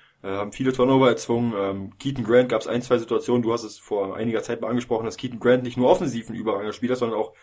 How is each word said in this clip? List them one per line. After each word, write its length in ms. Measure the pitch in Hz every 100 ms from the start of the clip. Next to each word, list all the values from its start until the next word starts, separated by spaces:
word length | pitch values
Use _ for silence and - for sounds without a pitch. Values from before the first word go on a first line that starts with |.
| _ _
äh, 60 | 98
haben 220 | 98 104
viele 220 | - 131
Turnover 340 | 127 127 135 131
erzwungen. 460 | 117 - 117 120 104
Ähm, 420 | 98 98 98 -
Keaton 240 | 139 131
Grant 260 | 110 120 123
gab's 160 | 113 -
ein, 160 | 120
zwei 160 | 123 123
Situationen, 460 | 113 113 - 123
du 100 | 110
hast 100 | 117
es 140 | 107 -
vor 380 | - 104 98 -
einiger 260 | 113 110
Zeit 200 | - 113
mal 80 | 107
angesprochen, 360 | 123 120 117 113
dass 120 | -
Keaton 220 | 123 117
Grant 220 | 120 127
nicht 160 | 123 120
nur 120 | 123
offensiv 400 | 185 165 113 110
ein 60 | 113
überragender 380 | 107 101 107
Spieler 200 | 104 123
ist, 60 | 123
sondern 200 | 117 107
auch 140 | 110 -